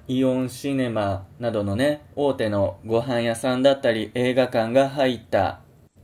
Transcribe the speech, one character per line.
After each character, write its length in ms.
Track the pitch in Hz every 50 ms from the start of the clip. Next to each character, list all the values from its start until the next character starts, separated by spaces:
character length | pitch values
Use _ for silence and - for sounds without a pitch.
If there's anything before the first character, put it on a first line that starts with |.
| - -
イ 140 | 127 127 131
オ 140 | 131 127 131
ン 120 | 127 123
シ 240 | 123 - - 139 139
ネ 160 | 135 127 120
マ 340 | 110 107 101 98 95 95 95 - - -
な 140 | 117 117
ど 120 | 107 107 101
の 100 | 98 98
ね、 280 | 113 135 147 147 147 - - -
大 180 | - 143 139 135
手 160 | - 113 104
の 260 | 104 101 98 98 - - -
ご 160 | 107 113 117
飯 200 | 123 135 120 120
屋 140 | 117 117 113
さ 220 | - - 127 127
ん 60 | 127
だ 100 | 131 139
っ 80 | 135 135
た 120 | - 120
り、 180 | 110 110 107 107 -
映 200 | 123 123 127 120
画 140 | 131 127 123
館 260 | - 117 110 113 120
が 160 | 135 135 135
入 240 | 135 147 131 131 123
っ 60 | 110 - -
た 300 | - 104 92 78 - - - - - _ - _ _ _